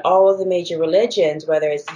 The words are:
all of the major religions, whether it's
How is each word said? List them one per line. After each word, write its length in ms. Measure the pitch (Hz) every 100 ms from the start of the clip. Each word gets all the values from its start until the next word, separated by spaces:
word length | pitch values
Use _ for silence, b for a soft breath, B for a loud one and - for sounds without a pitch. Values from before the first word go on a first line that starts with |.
all 240 | 175 190 196
of 80 | 190
the 60 | 190
major 300 | 180 175 165
religions, 680 | 160 185 233 208 160 151 156
whether 220 | 156 151
it's 180 | 147 -